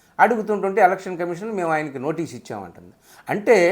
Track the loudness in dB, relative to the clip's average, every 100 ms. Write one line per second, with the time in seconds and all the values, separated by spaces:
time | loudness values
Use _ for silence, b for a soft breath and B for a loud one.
0 | b 2 2 2 -2 -2 -2 4 4 4
1 | -4 -6 -6 -6 -6 -4 -2 -2 -4 -6
2 | -6 -6 -8 -10 -12 -12 -12 -18 -20 _
3 | B B -8 -4 4 4 6